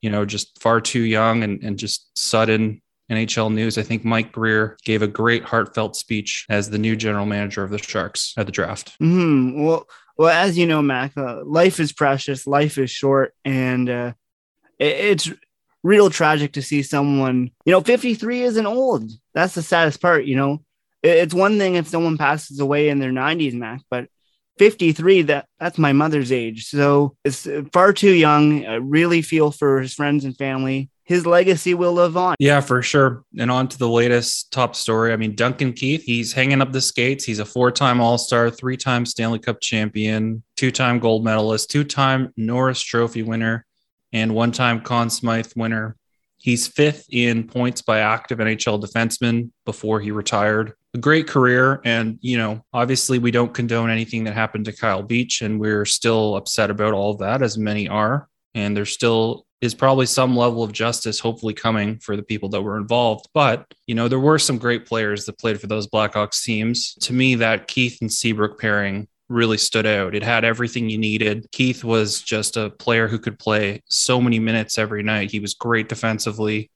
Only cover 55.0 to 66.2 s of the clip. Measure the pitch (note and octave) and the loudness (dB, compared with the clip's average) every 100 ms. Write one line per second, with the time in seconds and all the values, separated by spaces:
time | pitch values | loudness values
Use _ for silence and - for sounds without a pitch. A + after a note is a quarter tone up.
55 | G2+ A#2 A#2+ - A2 G#2+ G#2+ G#2 G#2 - | -2 -2 -2 -4 -4 -2 0 -2 -2 -2
56 | A#2 A2+ G#2+ G2+ - - G#2 G#2 G#2+ G2+ | 0 2 2 -2 -4 -2 0 0 0 0
57 | G2+ G#2 F#2+ B2+ B2 G#2+ G#2+ G#2 F#2+ G#2 | -2 -2 -4 0 -2 -2 -4 -2 -2 -2
58 | G#2+ C#3 - _ _ A#2 G#2 G#2 G#2 - | 0 -2 -4 _ _ -6 -2 -2 -4 0
59 | A#2+ A2+ A2+ - - _ A#2+ - C3+ C3+ | 2 2 0 -2 -12 _ -6 0 2 4
60 | B2+ - C3 B2 A#2+ A#2 A2+ G#2 A2+ A#2 | 2 2 2 4 2 0 -4 -2 -4 -2
61 | A#2 G#2 A#2 A2+ A2+ G#2+ A#2 A2 G#2 A2 | -6 -4 -4 -4 -6 -4 -2 0 -2 -4
62 | - G#2 - G#2+ G2 G2+ G2+ G#2 G#2 A#2+ | -6 -8 -6 -8 -4 -4 -4 -6 -2 0
63 | A#2+ G#2+ - D#3 C#3 A#2 - - - A2+ | 2 -2 -4 0 2 2 -4 -18 -6 -2
64 | A#2+ C3 C#3 D#3 - B2 A#2+ A#2 - A2+ | 0 2 4 2 2 -2 -2 -2 -2 -4
65 | G#2+ G#2 G#2 - A#2 G#2 G2+ G#2+ G#2 A2 | -2 -4 -6 -6 -4 -4 -4 -6 -2 0
66 | G#2+ G#2+ | 0 0